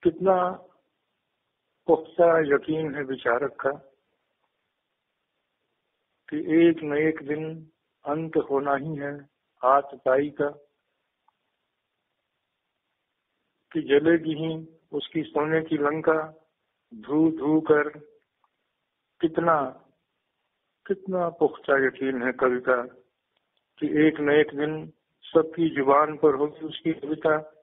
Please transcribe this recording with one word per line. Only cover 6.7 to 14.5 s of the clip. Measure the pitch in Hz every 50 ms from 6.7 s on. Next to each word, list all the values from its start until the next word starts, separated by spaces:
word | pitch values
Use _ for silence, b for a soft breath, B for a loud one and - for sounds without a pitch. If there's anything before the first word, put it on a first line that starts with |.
| 165 160 156
न | 151 143 147
एक | 156 156 156 156 147 139
दिन | 151 151 156 160 160 165 160 - _ _ _ _ _ _ _
अंत | 143 143 156 165 160 160 160 143 -
होना | 139 139 139 143 139
ही | 135 139 160 160
है | 143 139 143 143 147 143 _ _ _ _ _ _ _ -
आतताई | 123 135 139 139 - - 127 _ 131 127 135 143 151 143 -
का, | 147 143 147 - _ _ _ _ _ _ _ _ _ _ _ _ _ _ _ _ _ _ _ _ _ _ _ _ _ _ _ _ _ _ _ _ _ _ _ _ _ _ _ _ _ _ _ _ _ _ _ _ _ _ _ _ _ _ _ _ _ _ _ _ _ _ -
कि | 165 147
जलेगी | 127 135 143 151 160 170 170 156 156 156 147 160
ही | 165